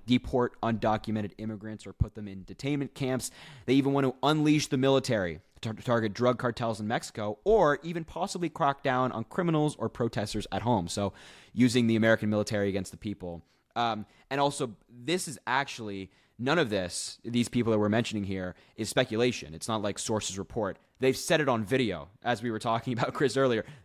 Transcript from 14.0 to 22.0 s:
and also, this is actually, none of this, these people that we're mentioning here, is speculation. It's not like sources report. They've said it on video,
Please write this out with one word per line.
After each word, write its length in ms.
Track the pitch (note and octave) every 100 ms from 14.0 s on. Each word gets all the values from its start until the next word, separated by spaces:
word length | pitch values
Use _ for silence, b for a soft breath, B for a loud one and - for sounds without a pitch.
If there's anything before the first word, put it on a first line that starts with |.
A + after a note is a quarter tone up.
| G2+ b b
and 100 | C#3
also, 340 | C#3+ C#3 C3 G2 _
this 380 | A#2+ B2 - -
is 100 | A#2 -
actually, 640 | B2+ C#3 - A2 G2 F#2+ b b b
none 180 | B2 E3
of 120 | C3+
this, 500 | G2+ F2+ - - - -
these 240 | A#2+ A#2
people 240 | A#2+ A#2
that 60 | A2
we're 100 | G#2+
mentioning 340 | A2 A#2 A2
here, 320 | G2 F#2+ F#2 - b b
is 100 | G#2+
speculation. 680 | - B2+ A2 B2 A#2+ C#3
It's 140 | D#2+ -
not 140 | A2
like 180 | G#2 G2
sources 400 | - A2 - F#2+
report. 400 | F#2+ - G2+ - b b
They've 140 | B2+ C3
said 240 | - E3
it 80 | C#3+
on 160 | A#2 G2+
video, 420 | C3 A#2+ E2+